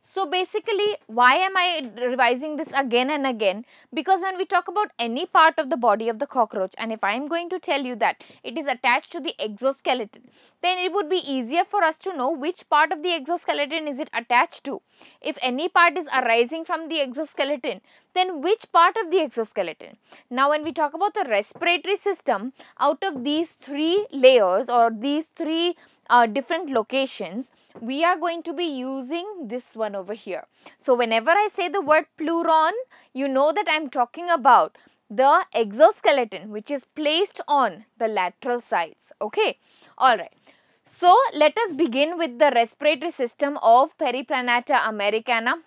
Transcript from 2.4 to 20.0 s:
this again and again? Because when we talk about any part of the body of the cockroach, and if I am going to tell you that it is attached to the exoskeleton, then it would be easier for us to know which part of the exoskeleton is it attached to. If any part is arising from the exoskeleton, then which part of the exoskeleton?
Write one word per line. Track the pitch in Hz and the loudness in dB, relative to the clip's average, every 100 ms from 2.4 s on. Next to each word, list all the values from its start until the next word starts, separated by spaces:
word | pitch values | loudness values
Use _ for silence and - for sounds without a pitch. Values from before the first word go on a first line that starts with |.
| 302 302 | -4 -6
this | 320 269 | -4 -4
again | 277 240 254 | 0 0 0
and | 302 269 | -2 -2
again? | 233 208 196 240 _ _ | 0 -2 -2 -10 _ _
Because | 262 302 381 | -8 0 0
when | 381 370 | 0 -4
we | |
talk | 381 370 370 | -2 -2 -2
about | 370 415 - | -4 -4 -4
any | 233 240 359 | -6 -4 0
part | 370 320 320 | 4 4 4
of | 277 | -4
the | 277 | 0
body | 233 208 226 | 2 2 0
of | 220 | -4
the | 285 | -4
cockroach, | 269 220 214 190 - | -2 -2 -2 -6 -6
and | 226 | -8
if | 220 196 | -4 -2
I | |
am | 220 285 | -2 -4
going | 339 349 | -6 -6
to | 359 | -8
tell | - 285 | -4 -4
you | 254 240 | -4 -2
that | 208 - - - | -2 -2 -14 -18
it | - 240 | -12 -8
is | 285 | -6
attached | 247 262 254 - | -4 0 -2 -2
to | 349 | -10
the | 269 - | -10 -8
exoskeleton, | 220 202 262 269 - 254 214 _ _ _ _ _ | -8 -4 -4 -4 -2 -2 -4 _ _ _ _ _
then | 349 370 | -2 -2
it | 359 | -2
would | 403 302 | -2 -2
be | 370 277 | -4 -2
easier | 262 226 320 | -6 -2 -2
for | 381 415 330 | -2 0 0
us | 320 | -2
to | 381 339 | -10 -4
know | 254 | -4
which | 320 294 - - | -4 -6 -8 -2
part | 294 311 | 2 2
of | 330 | 0
the | 349 | -4
exoskeleton | 339 269 339 - 294 285 320 302 | -4 -4 -6 -4 -4 -4 -4 -6
is | 262 | -8
it | 320 | -8
attached | - 240 240 339 - - | -8 0 2 2 -4 -10
to. | 262 _ _ - _ | -10 _ _ -20 _
If | - - | -8 -4
any | 254 247 349 | -4 -2 0
part | 370 339 320 | 4 4 2
is | 294 | -4
arising | 262 254 226 233 320 330 | -2 2 2 2 -2 -6
from | 330 320 | -8 -4
the | 320 | -4
exoskeleton, | 269 254 311 - 277 285 277 185 _ _ _ 370 | -4 -6 -10 -4 -4 -2 -6 -8 _ _ _ -2
then | 370 330 | -2 -2
which | 302 440 - | -2 -2 2
part | 349 339 453 | 4 4 2
of | 359 | 0
the | 359 | 0
exoskeleton? | 311 233 220 - 175 156 85 - | 0 -4 -6 -4 -6 -8 -18 -20